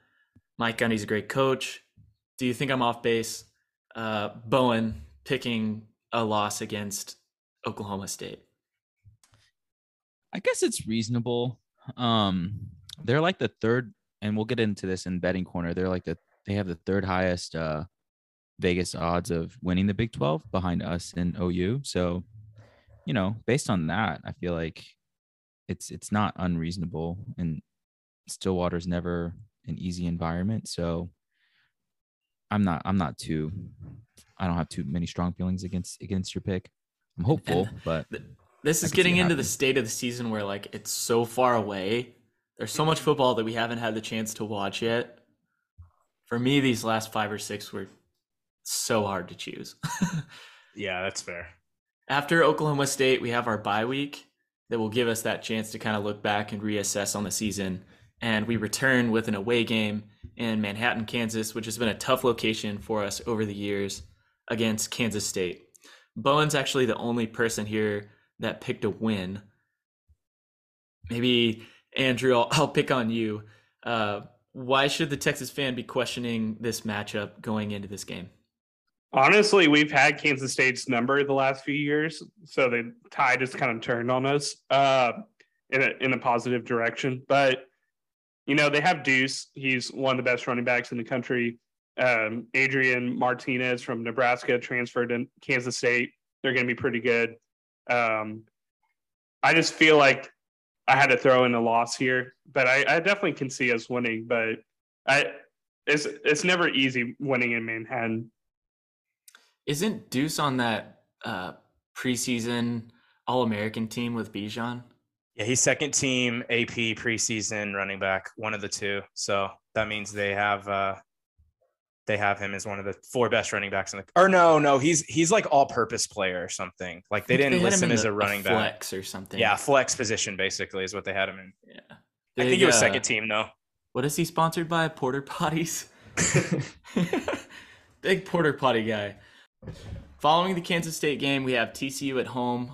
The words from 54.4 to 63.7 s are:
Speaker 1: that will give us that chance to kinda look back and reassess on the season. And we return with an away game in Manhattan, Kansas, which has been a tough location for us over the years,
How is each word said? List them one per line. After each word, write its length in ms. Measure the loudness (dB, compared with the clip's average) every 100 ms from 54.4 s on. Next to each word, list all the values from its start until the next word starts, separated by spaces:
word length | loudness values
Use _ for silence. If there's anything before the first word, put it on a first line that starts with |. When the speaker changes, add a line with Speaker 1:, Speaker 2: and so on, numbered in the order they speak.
| _ _ _
Speaker 1:
that 100 | -2
will 100 | 0
give 180 | 2 2
us 160 | 0
that 180 | -2 -4
chance 300 | -4 -6 -6
to 80 | -6
kinda 200 | -2 -2
look 220 | -2 -2
back 300 | 0 0 -2
and 100 | -6
reassess 540 | -2 -2 -2 -2 -2 -2
on 80 |
the 80 | -4
season. 520 | -2 -4 -2 -4 -6 -10 _ _ _
And 260 | -2 0 0
we 100 | -2
return 540 | -2 0 2 4 4
with 160 | 2 0
an 80 | -2
away 280 | 0 2
game 400 | 2 0 0 -4 -8 _ -20 -6
in 240 | -4 -2
Manhattan, 440 | -2 0 0 0 -4
Kansas, 480 | -4 -2 -2 -4 -6
which 100 | -8
has 120 | -2
been 120 | -2
a 80 | -2
tough 260 | 0 2
location 540 | 2 2 0 -2 -4 -8
for 260 | -4 -2
us 180 | -2 -4 -4
over 200 | -2 -2
the 80 |
years, 500 | -4 -4